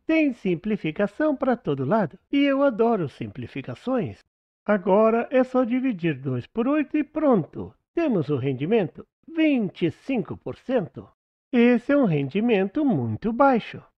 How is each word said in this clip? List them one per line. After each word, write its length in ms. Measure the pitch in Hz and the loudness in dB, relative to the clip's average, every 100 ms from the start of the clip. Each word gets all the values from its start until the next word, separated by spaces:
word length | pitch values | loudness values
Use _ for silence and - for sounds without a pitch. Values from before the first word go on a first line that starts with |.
| - | -2
Tem 280 | 320 302 | 2 2
simplificação 1000 | 233 190 170 214 214 160 151 202 - 311 269 | 0 -4 -4 -2 -4 -4 -2 -4 0 -2 0
pra 180 | 262 240 | -2 -2
todo 300 | - 139 135 | -2 -4 0
lado. 340 | 220 180 - _ | 0 -2 -6 _
E 140 | 277 | 0
eu 200 | 285 269 | 2 2
adoro 440 | 277 214 226 226 151 | 0 2 0 0 -2
simplificações. 1080 | - 110 113 113 143 127 123 - 262 147 98 _ _ _ _ - | -8 -12 -10 -10 -10 -10 -10 -4 -4 -4 -8 _ _ _ _ -2
Agora 600 | 208 185 190 220 226 233 | -2 2 4 4 2 0
é 100 | 254 | 0
só 220 | 254 254 | 2 0
dividir 520 | 247 254 262 190 170 135 | 0 0 -2 -2 -2 -2
dois 300 | 135 127 - | -4 -6 -4
por 220 | - 240 | -4 0
oito 300 | 302 285 302 | 0 0 -2
e 60 | |
pronto. 680 | 294 311 302 226 139 - 90 - _ - | -4 0 2 2 0 -8 -14 -16 _ -4
Temos 320 | 320 208 143 | 0 0 0
o 80 | 143 | -2
rendimento, 720 | 135 127 151 226 170 - - _ - | -2 -4 0 0 0 -6 -20 _ -8
vinte 600 | 320 311 269 196 - 170 | 0 2 2 -2 -2 -4
e 60 | |
cinco 440 | - - 262 160 98 | -4 -6 -4 -6 -10
por 220 | - - | -12 -10
cento. 500 | - 254 160 - 101 _ _ _ _ | -4 -2 -4 -10 -20 _ _ _ _
Esse 400 | 247 233 240 - | 2 4 4 2
é 40 | 285 | 2
um 60 | |
rendimento 800 | 240 147 139 190 233 208 196 294 | 2 0 -2 -2 0 2 0 0
muito 480 | 294 165 117 110 214 | 0 0 -2 -4 -2
baixo. 500 | 233 277 247 - - - | 2 2 2 -2 -12 -18